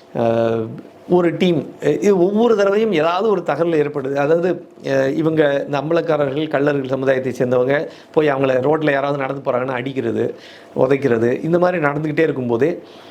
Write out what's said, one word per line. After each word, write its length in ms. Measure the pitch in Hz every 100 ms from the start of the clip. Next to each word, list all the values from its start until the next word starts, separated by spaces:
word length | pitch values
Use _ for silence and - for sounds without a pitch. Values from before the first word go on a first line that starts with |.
| - -
அஹ், 500 | 117 113 113 113 113 143 - - -
ஒரு 280 | 180 175 151
டீம், 320 | 185 160 - -
அஹ், 200 | 147 151
இது 180 | 196 190
ஒவ்வொரு 360 | 180 208 240 214
தடவையும் 380 | 196 202 226
ஏதாவது 360 | 170 160 175 220
ஒரு 140 | 185
தகவல் 300 | 170 143 170
ஏற்படுது. 420 | 160 143 147 135 139
அதாவது, 520 | 143 170 180 165 - -
அஹ், 300 | 139 135 135
இவங்க 500 | 147 156 160 147 139 -
இந்த 160 | 143
அம்பலக்காரர்கள், 640 | 147 170 165 151 139 139 156
கள்ளர்கள் 400 | 147 147 143 135
சமுதாயத்தை 440 | 131 135 131 127
சேர்ந்தவங்க 560 | 120 127 123 127 143 160 - -
போய் 200 | - 151
அவங்கள 300 | 135 135 127
ரோட்ல 300 | 135 156 151
யாராவது 280 | 139 143 143
நடந்து 320 | 135 139 139
போறாங்கன்னா 240 | 123 127 123
அடிக்கிறது, 600 | 131 131 117 110 117 - - - - -
உதைக்கிறது, 680 | 131 139 139 117 117 127
இந்த 160 | 160 170
மாதிரி 240 | 180 180
நடந்துக்கிட்டே 360 | 143 147 156 156
இருக்கும்போதே, 600 | 160 131 123 120 147 175 - - -